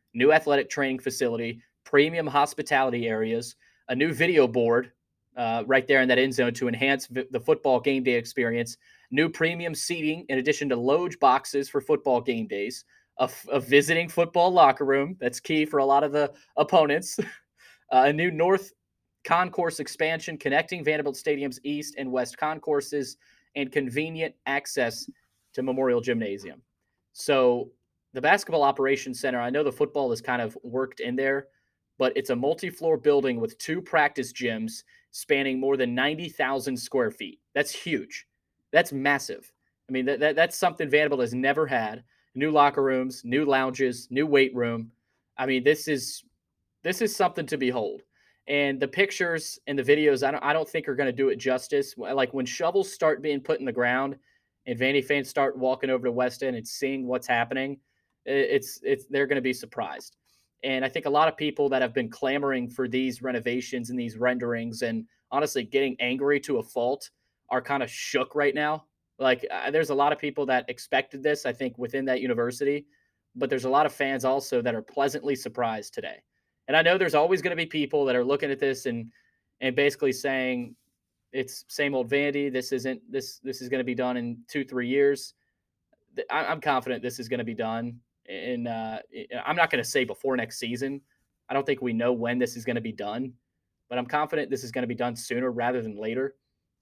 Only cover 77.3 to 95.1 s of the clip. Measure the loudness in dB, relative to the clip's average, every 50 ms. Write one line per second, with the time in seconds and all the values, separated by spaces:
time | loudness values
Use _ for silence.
77.3 | 4 2 0 -2 -2 -4 -4 -4 -2 -2 -2 0 0 0 2 2 2 2 2 2
78.3 | 0 0 0 -2 -2 0 0 0 0 -2 -4 -4 -4 -4 -6 -10 -16 _ _ _
79.3 | _ _ _ _ _ -6 -4 -2 2 2 2 2 2 2 0 0 0 0 -2 -2
80.3 | -2 -2 -2 -2 -2 -4 -6 -8 -14 -20 _ _ _ _ _ _ _ _ _ _
81.3 | -6 -6 -6 -6 -8 -16 -16 -10 -4 -2 -2 0 0 -2 0 0 0 0 2 0
82.3 | 0 0 -2 -2 -2 -4 -4 -2 -4 -4 -2 -4 -6 -6 -8 -8 -8 -8 -8 -8
83.3 | -12 -12 -10 -10 -10 -10 -6 -4 -4 -2 -2 -2 -2 -2 -2 -2 -2 -4 -4 -6
84.3 | -8 -10 -12 -8 -6 -6 -6 -4 -4 -4 -2 0 2 4 4 4 2 0 -4 -12
85.3 | -18 _ _ _ _ _ _ _ _ _ _ _ _ _ _ _ _ -10 -6 -4
86.3 | -4 -2 -2 -2 -4 -2 0 0 0 0 0 -2 -4 -4 -6 -6 -8 -8 -8 -6
87.3 | -6 -4 -4 -6 -6 -4 -4 -4 -4 -4 -6 -8 -10 -12 _ _ _ _ _ -14
88.3 | -12 -10 -8 -6 -6 -6 -6 -6 -6 -6 -6 -8 -8 -10 -12 _ -14 -16 -14 -10
89.3 | -10 -6 -4 -2 0 2 2 2 2 0 -2 0 0 0 0 -2 -4 -4 -4 -2
90.3 | -2 -2 -2 -4 -6 -8 -8 -6 -6 -6 -6 -6 -8 -10 -14 _ _ _ _ _
91.3 | _ _ _ -4 -4 -2 0 0 -2 -2 -2 -2 0 0 2 2 2 0 0 -2
92.3 | 0 0 0 -2 -4 -6 -6 -4 -4 -4 -4 -6 -8 -8 -8 -6 -6 -6 -8 -8
93.3 | -12 _ _ _ _ _ _ _ _ _ _ -8 -6 -6 -4 -2 -2 -2 -2 0
94.3 | -2 -2 -2 -2 -4 -4 -6 -6 -6 -4 -4 -4 -2 -2 -2 -4